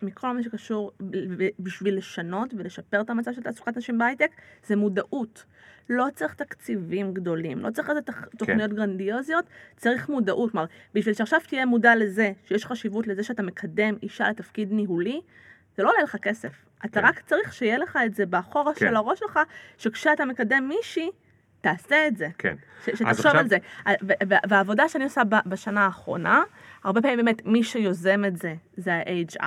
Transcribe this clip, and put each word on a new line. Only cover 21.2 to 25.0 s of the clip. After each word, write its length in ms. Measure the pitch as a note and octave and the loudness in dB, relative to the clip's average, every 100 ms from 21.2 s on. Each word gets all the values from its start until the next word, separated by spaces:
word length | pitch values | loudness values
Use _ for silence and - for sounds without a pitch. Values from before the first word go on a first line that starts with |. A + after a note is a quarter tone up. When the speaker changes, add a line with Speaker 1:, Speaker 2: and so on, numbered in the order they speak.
| _ _ _ _ | _ _ _ _
Speaker 1:
תעשה 460 | F3+ E3+ - D4 D4+ | -2 -2 2 2 2
את 100 | A3 | 0
זה. 120 | D#3 - | -4 -4
Speaker 2:
כן. 160 | F#2 D#2+ - - | -4 -4 -10 -10
Speaker 1:
ש-, 20 | - | -6
שתחשוב 200 | G#3+ A#3 | 0 2
Speaker 2:
אז 100 | A3+ | 4
עכשיו 140 | D4+ | 6
Speaker 1:
על 160 | C#4+ B3 | 6 6
זה. 80 | F3+ - - G3+ | 2 0 -4 0
ה-, 40 | |
ו-, 220 | G3 G3 F#3+ G3 | 0 0 0 4
ו-, 180 | G3 G3 | 2 4
והעבודה 400 | G3+ G3 G#3+ D#4 | 4 4 4 2
שאני 160 | D4 | 2